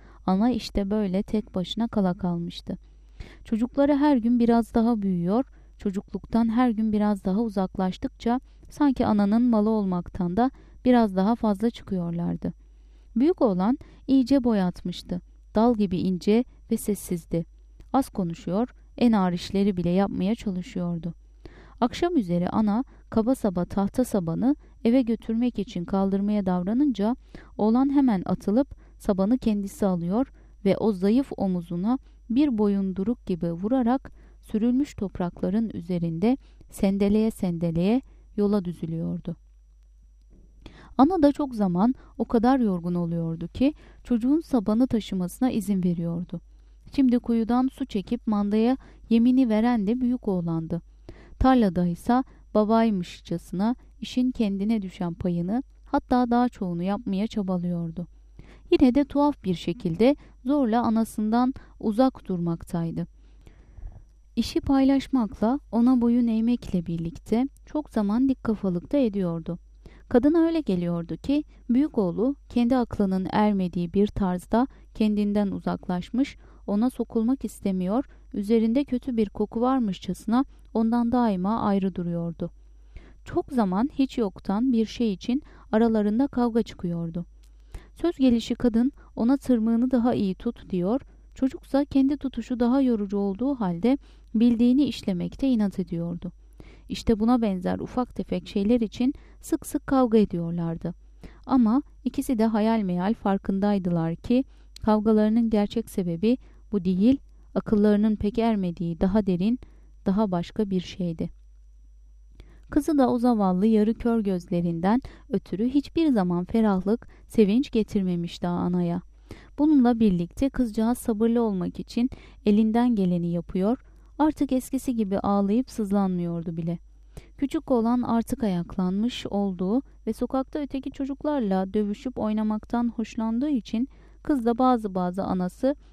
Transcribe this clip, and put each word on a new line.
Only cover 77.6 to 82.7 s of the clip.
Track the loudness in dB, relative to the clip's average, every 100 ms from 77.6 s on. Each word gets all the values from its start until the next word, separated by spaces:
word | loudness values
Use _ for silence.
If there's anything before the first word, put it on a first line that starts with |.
| -4 -2 -2 -2 -4 -10 -12
üzerinde | -6 2 2 4 0
kötü | 0 -4 -4 -2
bir | -2
koku | -2 -4 -2
varmışçasına | 0 0 -2 -4 -8 -8 -2 0 -2 -6 -8
ondan | -2 0 0 0
daima | 2 2 0 -2 -2
ayrı | 0 0 0 -4
duruyordu. | -4 -4 -6 -6 -10 -12 -20